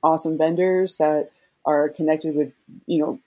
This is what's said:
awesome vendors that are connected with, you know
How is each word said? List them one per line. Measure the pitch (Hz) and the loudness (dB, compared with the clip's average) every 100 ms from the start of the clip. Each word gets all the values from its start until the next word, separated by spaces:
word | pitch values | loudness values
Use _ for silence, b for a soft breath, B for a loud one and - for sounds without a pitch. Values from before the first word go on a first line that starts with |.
awesome | 160 160 165 160 | 2 2 0 0
vendors | 160 170 185 185 185 - | 0 2 2 2 0 0
that | 151 151 - b b b - | 0 0 -2 b b b -2
are | 147 151 | 0 0
connected | - 156 156 160 147 | -2 -2 0 -2 -2
with, | 139 - _ - - | -4 -6 _ -20 -4
you | 165 | -2
know | 151 - | -2 -6